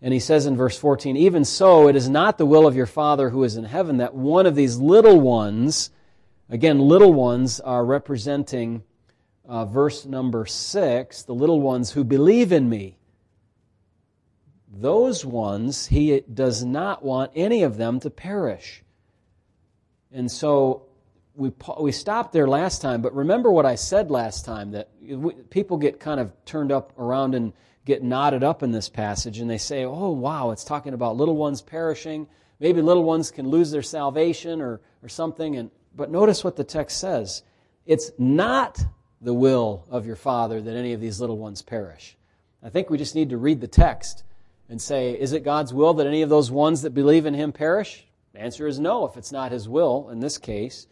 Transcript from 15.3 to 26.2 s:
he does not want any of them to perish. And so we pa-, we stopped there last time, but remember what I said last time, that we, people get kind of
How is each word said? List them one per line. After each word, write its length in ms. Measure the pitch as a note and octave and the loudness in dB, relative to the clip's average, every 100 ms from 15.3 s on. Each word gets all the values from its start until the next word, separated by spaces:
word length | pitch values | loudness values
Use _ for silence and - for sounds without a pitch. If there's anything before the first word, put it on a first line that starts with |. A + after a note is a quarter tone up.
| A#2 G#2 G2+ A#2+ C#3 - | -6 -4 -4 -4 -6 0
he 340 | D3 D3+ C3+ | 2 4 2
does 420 | - A#2 C3 A2+ | -2 -2 -2 -2
not 400 | B2 C#3+ G3 F3+ | -4 -4 -6 -6
want 280 | C#3 C3 C3+ | -4 -4 -4
any 300 | D#3 G3+ A#3 | -2 0 2
of 140 | D3+ G#2+ | 0 0
them 220 | A#2 B2 | -4 -4
to 80 | D3 | -6
perish. 720 | - F3+ G3+ C#3+ F#2 - - _ _ _ _ _ _ _ _ _ _ _ _ _ | -10 -8 -6 -4 -6 -14 -20 _ _ _ _ _ _ _ _ _ _ _ _ _
And 180 | C3 B2 | -10 -8
so 540 | - D3+ C#3+ C3 B2+ - _ _ _ _ C#3+ | -4 0 2 2 0 -8 _ _ _ _ -8
we 140 | C3+ | -8
pa-, 300 | - - - | -8 -12 -6
we 100 | D3 | -4
stopped 420 | D3 G#3 A3+ A#3 | -4 -4 -4 0
there 140 | E3 C3 | 2 2
last 340 | C#3 F3+ - | 2 -2 -4
time, 200 | C3+ A#2 | -4 -4
but 120 | A#2+ | -4
remember 380 | C#3 D3+ A#3 A#3+ | -4 0 2 4
what 140 | F3 C3+ | 4 4
I 100 | A#2 | 0
said 340 | - G3 F3 | -2 -2 0
last 360 | B2+ A2+ - - | -4 -4 -10 -12
time, 260 | A2 G2+ | -12 -10
that 180 | G#2 - _ | -12 -14 _
we, 320 | - C3+ D#3+ | -14 -8 -8
people 440 | - - F#3+ G3 E3 | -8 -8 -6 -4 -2
get 220 | D3 - | -2 -4
kind 200 | D#3 | -6
of 120 | C#3+ | -6